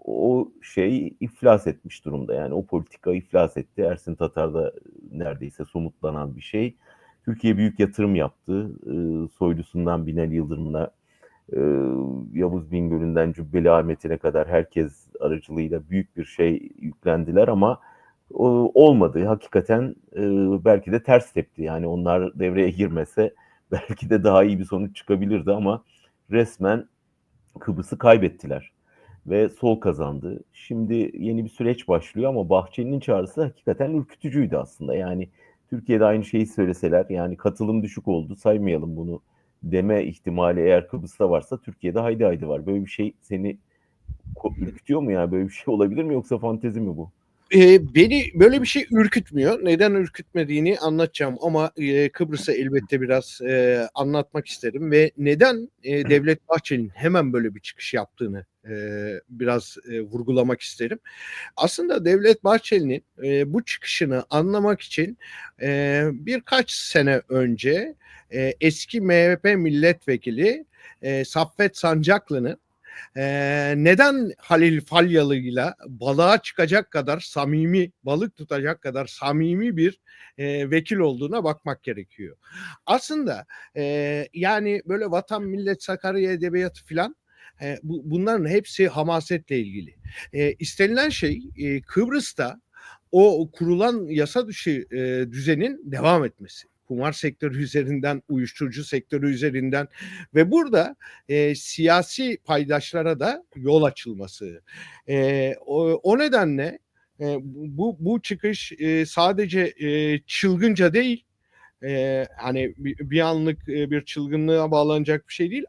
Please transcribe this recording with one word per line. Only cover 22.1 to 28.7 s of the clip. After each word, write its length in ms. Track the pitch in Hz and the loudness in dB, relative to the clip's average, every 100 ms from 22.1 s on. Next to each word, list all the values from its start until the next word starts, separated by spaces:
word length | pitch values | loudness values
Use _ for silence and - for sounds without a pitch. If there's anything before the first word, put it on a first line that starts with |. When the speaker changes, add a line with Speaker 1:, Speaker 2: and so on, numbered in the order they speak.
| 90 90 - | 0 0 -2
Speaker 1:
devreye 320 | 90 92 92 | -2 2 0
girmese 640 | 87 98 82 78 - 107 - _ | 0 -2 -2 -4 0 -2 -2 _
<laughs> 200 | _ _ | _ _
belki 380 | 92 - 104 - | -8 -8 -10 0
de 140 | 110 | 2
daha 200 | 101 95 | 6 6
iyi 140 | 101 98 | 6 2
bir 60 | |
sonuç 320 | 92 95 101 - | -2 -4 -6 -10
çıkabilirdi 560 | - 98 101 104 82 | -4 -2 0 -2 0
ama 320 | 101 98 117 - _ _ _ _ | 0 0 -2 -8 _ _ _ _
resmen 580 | 110 113 - 95 113 - _ _ _ _ _ _ - | 0 0 -2 -2 -2 -4 _ _ _ _ _ _ -10
Kıbrıs'ı 380 | - 82 92 - | -6 -6 -8 2
kaybettiler 760 | 120 113 90 - 71 67 - | 6 8 6 -2 -8 -8 -10